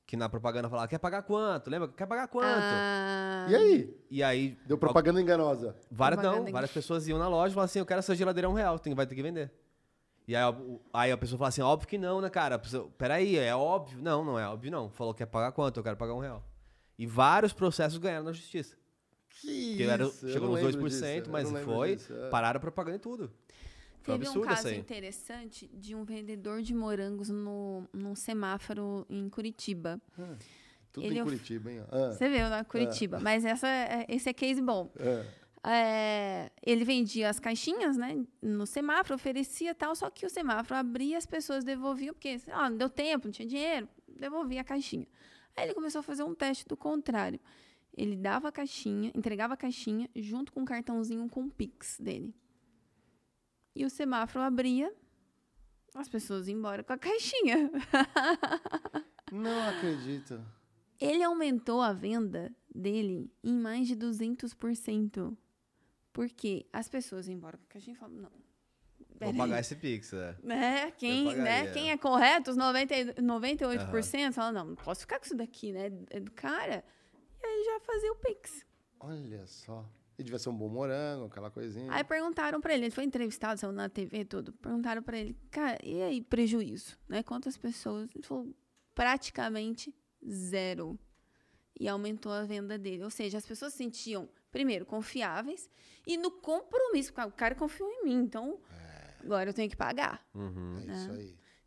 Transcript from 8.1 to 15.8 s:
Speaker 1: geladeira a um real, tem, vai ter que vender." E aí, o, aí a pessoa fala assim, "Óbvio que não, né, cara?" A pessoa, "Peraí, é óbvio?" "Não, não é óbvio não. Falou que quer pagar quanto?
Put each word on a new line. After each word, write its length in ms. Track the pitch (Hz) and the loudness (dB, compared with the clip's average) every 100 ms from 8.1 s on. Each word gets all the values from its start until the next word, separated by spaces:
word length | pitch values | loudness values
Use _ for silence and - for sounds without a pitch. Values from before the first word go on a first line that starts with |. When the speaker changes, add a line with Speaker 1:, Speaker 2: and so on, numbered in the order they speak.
| 180 | 4
Speaker 1:
geladeira 320 | 185 180 185 | 4 4 2
a 20 | |
um 20 | |
real, 260 | 202 196 165 | 4 2 2
tem, 160 | 151 135 | 0 0
vai 100 | 131 | 0
ter 100 | 131 | 0
que 60 | |
vender." 300 | 147 170 139 - _ _ _ _ _ _ - | -2 -2 -6 -10 _ _ _ _ _ _ 0
E 80 | |
aí, 100 | 117 123 | 4 4
o, 340 | 120 127 120 - | 2 -6 -12 -2
aí 180 | 117 123 | 4 4
a 60 | 123 | 4
pessoa 200 | 123 123 | 0 0
fala 120 | 139 | 0
assim, 120 | 143 | 4
"Óbvio 280 | 131 156 - | 4 4 2
que 80 | 208 | -2
não, 240 | 180 190 | 0 0
né, 80 | 190 | 0
cara?" 260 | 185 147 120 | 0 2 0
A 40 | |
pessoa, 300 | 113 127 82 - | -2 -6 -6 -2
"Peraí, 400 | 127 160 202 170 | 2 4 6 6
é 160 | 120 | 6
óbvio?" 480 | 123 151 190 135 127 | 4 4 2 0 -4
"Não, 220 | 160 151 | 2 2
não 160 | 156 120 | 4 0
é 80 | 104 | 0
óbvio 240 | 110 127 | -2 -4
não. 180 | 165 107 | -4 -4
Falou 240 | - 117 | -4 -4
que 40 | 110 | -2
quer 80 | 113 | -2
pagar 260 | 117 120 | 0 0
quanto? 300 | 131 139 117 | 2 0 0